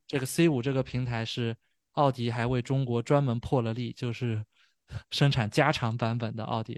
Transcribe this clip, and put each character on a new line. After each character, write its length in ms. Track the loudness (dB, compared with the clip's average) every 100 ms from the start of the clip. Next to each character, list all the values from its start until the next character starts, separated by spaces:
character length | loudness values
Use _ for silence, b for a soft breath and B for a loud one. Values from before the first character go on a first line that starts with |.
| -6
这 120 | -4
个 80 | -2
C 200 | 2 4
五 140 | 2
这 140 | 0
个 80 | -2
平 240 | -2 -2 -2
台 180 | -2
是 320 | -4 -2 -2 -4 _ _ _
奥 200 | 2 2
迪 180 | 2 -2
还 160 | 0 0
为 140 | 0
中 240 | 0 0
国 180 | 0 0
专 220 | 2 4
门 160 | 4 0
破 220 | 0 0
了 100 | 0
例， 220 | -2 -6
就 180 | -6 -6
是 320 | -4 -2 -2 -4 b b _ B B -8
生 200 | 2 4
产 180 | 4 2
加 240 | 2 2
长 240 | 2 -2 0
版 220 | -2 -2
本 180 | -4 -6
的 80 |
奥 180 | -4 -4
迪 120 | -4